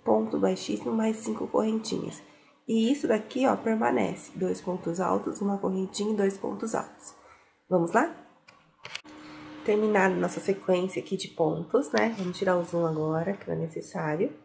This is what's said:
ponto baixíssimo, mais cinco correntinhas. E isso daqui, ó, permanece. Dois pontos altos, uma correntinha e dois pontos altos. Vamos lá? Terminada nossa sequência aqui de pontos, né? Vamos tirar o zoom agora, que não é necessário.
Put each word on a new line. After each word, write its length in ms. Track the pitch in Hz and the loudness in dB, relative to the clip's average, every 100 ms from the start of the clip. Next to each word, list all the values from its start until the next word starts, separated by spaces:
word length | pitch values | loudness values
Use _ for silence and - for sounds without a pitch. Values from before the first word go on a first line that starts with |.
ponto 340 | - 214 220 - | 2 4 4 2
baixíssimo, 560 | 190 185 - 214 233 | 2 2 -2 -4 -2
mais 240 | 226 220 220 | 0 0 0
cinco 300 | 220 220 - | -2 -4 0
correntinhas. 760 | - 220 220 220 - - - - - _ _ - | 2 2 0 -2 -4 -6 -10 -16 -20 _ _ -2
E 240 | 226 226 | 2 4
isso 160 | 285 - | 2 2
daqui, 380 | 214 214 247 262 | 0 0 0 2
ó, 100 | 196 | 2
permanece. 760 | 226 220 233 247 185 - - - | 0 2 2 2 0 -2 -8 -4
Dois 240 | 180 185 | -2 -2
pontos 380 | - 185 170 170 | -4 -4 -4 -2
altos, 420 | 180 190 - - | 0 0 -2 -4
uma 160 | 202 202 | -2 -2
correntinha 560 | 196 190 190 - 208 | -2 -2 -4 -4 -2
e 20 | 208 | 0
dois 220 | 196 196 | 0 0
pontos 360 | - 202 226 | -6 -6 -4
altos. 400 | - - - - - - - _ _ _ | -4 -4 -10 -14 -16 -20 -20 _ _ _
Vamos 220 | 180 170 | 2 4
lá? 240 | 220 320 - - _ - - _ _ - - - - - - - - - | 2 2 -2 -18 _ -20 -20 _ _ -14 -14 -14 -18 -18 -18 -16 -8 0
Terminada 500 | 208 214 208 190 180 | 2 4 6 4 4
nossa 240 | 180 170 | 0 -2
sequência 640 | - 196 - 180 190 170 | -2 0 2 2 2 -4
aqui 160 | - 190 | -4 -4
de 120 | - | -6
pontos, 600 | - 160 156 170 262 294 | 0 2 2 0 0 2
né? 220 | 220 220 220 | 2 2 0
Vamos 200 | 180 175 | -6 -2
tirar 200 | 190 180 | 2 2
o 60 | |
zoom 220 | 170 170 165 | 2 0 0
agora, 480 | 156 156 160 170 | 0 0 0 -2
que 140 | 196 - | -4 -4
não 80 | 165 | -4
é 40 | |
necessário. 720 | 165 - - 180 156 156 254 - | -4 -6 -6 -4 -2 0 -2 -4